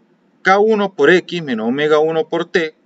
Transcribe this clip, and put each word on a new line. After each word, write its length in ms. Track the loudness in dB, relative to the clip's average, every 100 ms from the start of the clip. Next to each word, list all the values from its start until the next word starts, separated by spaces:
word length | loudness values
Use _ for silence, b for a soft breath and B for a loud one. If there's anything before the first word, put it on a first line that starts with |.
| _ _ _ _
K 160 | 0 2
uno 340 | 2 0 -2
por 160 | 0 2
X 320 | 2 0 -8
menos 260 | -6 -6 -4
omega 300 | -2 0 2
uno 300 | 0 -2 -4
por 180 | -6 -4
T, 300 | -4 -4 -10